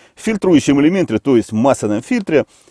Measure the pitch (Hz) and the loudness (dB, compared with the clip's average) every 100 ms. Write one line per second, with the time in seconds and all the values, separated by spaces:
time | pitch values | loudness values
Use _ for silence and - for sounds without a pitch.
0 | _ - - 214 185 156 - 143 151 196 | _ -10 -6 -2 2 2 2 2 2 0
1 | 160 110 143 120 - 107 135 123 107 104 | -2 -2 0 0 0 -2 0 0 -2 -6
2 | - 240 196 147 - _ _ | -4 -6 0 -2 -2 _ _